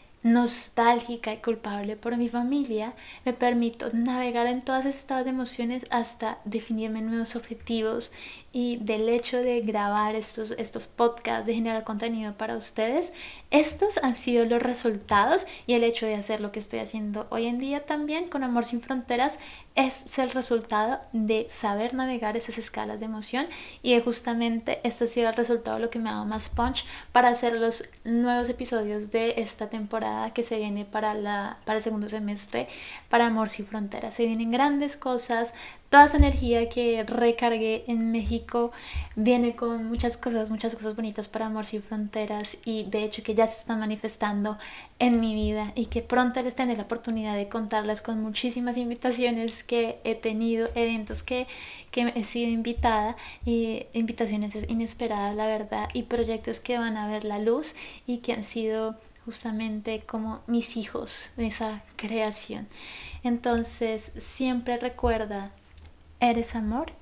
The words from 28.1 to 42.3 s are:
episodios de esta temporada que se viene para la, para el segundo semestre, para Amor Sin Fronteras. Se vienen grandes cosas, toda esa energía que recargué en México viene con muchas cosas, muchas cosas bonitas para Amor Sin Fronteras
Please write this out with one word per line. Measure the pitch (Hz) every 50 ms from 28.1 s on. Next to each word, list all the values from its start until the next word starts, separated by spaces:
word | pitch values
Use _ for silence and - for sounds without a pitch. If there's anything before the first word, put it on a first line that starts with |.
| 233 233 240 247 240 247 240 240
episodios | 247 - 254 - 247 220 214 208 208 214 208 208
de | - 226 226 233 233 233
esta | 226 208 - - 214 214
temporada | - 226 214 202 - 220 220 214 214 220 220 226 -
que | 240 233
se | - 233 214
viene | 214 208 202 208 208
para | 202 - 214 214 214 214
la, | 214 202 208 208 202 196 - - - -
para | - 220 220
el | 214
segundo | 226 220 214 208 208
semestre, | 208 220 208 208 208 202 - - - 233 269 - - - - - - - - -
para | - 233 233
Amor | 233 220 220 220 214
Sin | - - 202
Fronteras. | - 220 214 208 196 202 - - 226 -
Se | - 233
vienen | 226 226 226 233 226
grandes | 233 254 277 294 285 277 294 285 285
cosas, | - - 262 247 233 - - 233 226 233 233 - - - - - - - -
toda | - 285 294
esa | 294 - 294
energía | 285 277 277 - 254 233 233 233 233 233
que | - 247 240 233 226 226 214
recargué | 220 - 226 240 233 233 - 247 233 233 220 220 220 220 226 -
en | 240 233 226 226 226 226
México | 233 208 220 233 233 233 - - 240 233 233 - - - - - - - - -
viene | 220 214 247 247 240 240 233 233
con | - 240 233 233 226 226
muchas | 220 233 233 240 240 233
cosas, | - - 247 233 226 214 214
muchas | 220 208 - 226 226
cosas | 208 208 214 214
bonitas | 226 226 214 208 - 208 -
para | - 220 226
Amor | 220 214 220 208
Sin | - - 214 208
Fronteras | - 220 208 208 208 - 220 214 208